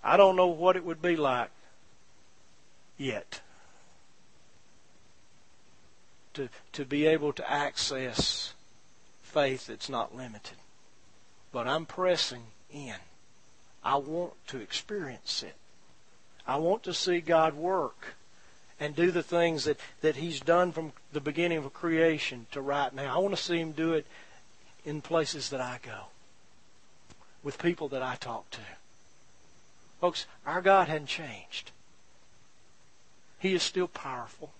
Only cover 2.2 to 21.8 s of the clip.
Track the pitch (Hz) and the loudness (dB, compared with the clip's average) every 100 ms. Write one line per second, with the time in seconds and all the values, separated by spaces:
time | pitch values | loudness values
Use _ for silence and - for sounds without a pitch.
2.2 | - - - - - - - - 139 107 | -20 -20 -20 -20 -20 -20 -20 -8 -6 -6
3.2 | - - - - - - - - - - | -8 -16 -16 -20 -20 -20 -20 -20 -20 -20
4.2 | - - - - - - - - - - | -20 -20 -20 -20 -20 -20 -20 -20 -20 -20
5.2 | - - - - - - - - - - | -20 -20 -20 -20 -20 -20 -20 -20 -20 -20
6.2 | - - 131 - - - 135 143 156 160 | -16 -10 -10 -10 -14 -8 -2 4 6 4
7.2 | 147 135 - 143 147 - - 135 127 113 | 2 -2 0 0 0 -2 -4 -2 -4 -2
8.2 | - - - - - - - - - - | 0 -2 -6 -12 -20 -20 -20 -20 -20 -20
9.2 | - 156 143 131 - 110 - 127 - 120 | -4 0 0 0 -8 -12 -6 -4 -4 -8
10.2 | 127 107 - - - - - - - - | -12 -12 -16 -18 -20 -20 -20 -20 -20 -20
11.2 | - - - 131 117 151 160 - 185 165 | -20 -20 -10 -6 -2 -2 -4 -2 2 2
12.2 | - 123 113 107 - 147 135 101 - - | 0 -4 -14 -20 -18 -14 -12 -12 -14 -20
13.2 | - - - - - - - 139 139 165 | -20 -20 -20 -20 -20 -6 0 0 0 -4
14.2 | 175 - - 135 104 - - 208 147 117 | -4 -8 -12 -12 -8 -8 -6 -6 -6 -8
15.2 | - - 98 - - - - - - - | -6 -6 -6 -14 -20 -20 -20 -20 -20 -20
16.2 | - - - 135 165 214 - 170 185 175 | -20 -14 -4 0 2 0 -2 -2 2 0
17.2 | 160 165 160 147 170 190 135 - - - | 6 6 6 2 0 2 0 -6 -16 -16
18.2 | - - - - - - 147 147 175 175 | -20 -20 -20 -20 -20 -8 -6 2 2 2
19.2 | - 170 170 156 147 143 - - 156 139 | 0 4 4 2 0 -2 -4 0 0 2
20.2 | 170 143 131 170 180 160 160 - - 151 | -4 -4 4 4 4 0 -8 -12 -8 -6
21.2 | 143 147 170 165 139 - | -4 0 0 0 -4 -4